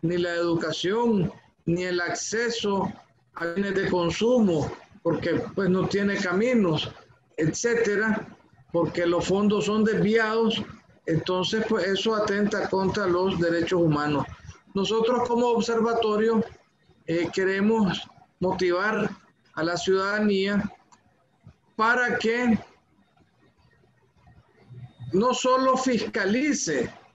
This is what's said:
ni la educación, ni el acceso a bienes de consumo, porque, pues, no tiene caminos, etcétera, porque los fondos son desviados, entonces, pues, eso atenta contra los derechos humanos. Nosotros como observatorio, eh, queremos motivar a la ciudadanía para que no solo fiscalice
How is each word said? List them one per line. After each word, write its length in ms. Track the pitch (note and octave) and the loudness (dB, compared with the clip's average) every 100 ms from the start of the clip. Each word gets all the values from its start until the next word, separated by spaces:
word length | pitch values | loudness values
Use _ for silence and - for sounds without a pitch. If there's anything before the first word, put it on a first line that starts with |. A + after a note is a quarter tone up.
ni 160 | E3 F3 | 0 0
la 160 | F3 | -2
educación, 960 | E3+ E3+ E3 D#3+ D3+ E3+ G#3+ A#3+ G#3+ E3+ - _ _ | 0 0 0 -2 -2 -2 0 2 2 0 -4 _ _
ni 200 | - E3+ | -2 -2
el 140 | F3+ F3+ | 0 -2
acceso 920 | F3 E3 - G#3+ A#3 - G#3 G3 G3 - - _ _ - | -2 -4 -4 -2 -2 -2 -2 -2 -2 -6 -20 _ _ -8
a 100 | E3+ | -6
bienes 280 | E3+ G3 | -2 -2
de 140 | F#3+ F#3+ | 0 0
consumo, 840 | F3+ E3+ E3 A3 B3 G#3 D#3+ C3 - - - | 0 0 0 2 4 4 2 -2 -6 -18 -6
porque, 400 | E3+ D3+ F3 D#3+ - | -4 -2 -2 -2 -4
pues, 160 | - F#3+ | -2 0
no 180 | F#3 E3 | 0 0
tiene 300 | G3 G3+ G3 | 0 0 -2
caminos, 760 | F#3+ F3+ A#3 B3 F#3 D3+ - - - _ _ - | -2 0 2 2 2 0 -4 -10 -20 _ _ -4
etcétera, 920 | D#3+ - A#3+ A#3 G3 G#3 A3 G#3 - - _ _ - | -2 0 -2 0 0 0 0 -2 -4 -18 _ _ -6
porque 360 | E3+ E3 E3+ E3+ | -2 -2 0 0
los 200 | E3+ E3 | 0 0
fondos 380 | F#3+ G#3 G#3 | 2 2 2
son 180 | G3+ G#3+ | 0 2
desviados, 800 | A3 G3+ F3+ A3+ A3 A3+ A3+ - - - _ _ - | 2 2 2 2 2 2 0 0 -6 -14 _ _ -4
entonces, 580 | D#3+ - F#3 F3+ A3 A3 | -4 0 -2 0 -2 -2
pues, 200 | A3 F3+ | 0 0
eso 280 | F#3+ A3+ | -2 0
atenta 540 | A3 G#3 G3+ G#3 G3+ - | 0 0 0 0 0 -2
contra 380 | F#3+ F#3+ F#3 F#3+ | 0 0 0 0
los 340 | F3 F#3+ F#3 | 0 0 0
derechos 400 | E3+ E3+ E3 F#3 | 0 0 0 2
humanos. 460 | E3+ D3 D3 D3 C#3+ - - - _ | 2 2 0 -2 -4 -10 -20 -20 _
Nosotros 520 | G3 F#3+ A3 A3+ B3 A#3+ | -4 0 0 2 0 0
como 200 | A#3 A#3+ | 2 2
observatorio, 1000 | A3+ G#3 A3+ A3 A3+ A3 G#3 A3 A3+ - - _ _ _ _ - | 2 0 0 0 0 0 2 2 2 0 -6 _ _ _ _ -4
eh, 240 | E3 E3+ | -2 -2
queremos 760 | F#3 F#3+ F#3+ G3+ A3+ G3+ D#3 - - - _ | 0 0 2 2 2 2 0 -8 -20 -20 _
motivar 680 | F3+ F3+ F3+ F3 G3+ G#3+ G#3 - _ _ _ | -2 0 0 0 0 -2 -4 -6 _ _ _
a 80 | - | -6
la 140 | D#3+ F3 | -4 -2
ciudadanía 920 | F#3+ F#3+ G3 G#3 G#3+ G3 G3 G3+ G#3 - _ - _ _ _ _ - - _ - | 0 0 2 0 2 2 2 0 -2 -8 _ -20 _ _ _ _ -20 -20 _ -2
para 420 | A3 B3 B3 - | 2 2 0 0
que 400 | A3 A#3 B3 A3 - _ _ _ _ _ _ _ _ _ _ _ _ _ _ _ - - _ _ - A#2+ - - A#2+ | 0 0 2 0 0 _ _ _ _ _ _ _ _ _ _ _ _ _ _ _ -20 -20 _ _ -20 -20 -20 -16 -2
no 200 | F3+ A#3+ | 0 2
solo 440 | B3 B3+ B3+ C4 B3+ | 0 2 2 4 2
fiscalice 1160 | C4 A#3+ - A3+ G3 A3+ D4 A#3 - C#3+ A#2 - - | 2 0 -2 -2 0 0 0 -2 -2 -2 -4 -8 -20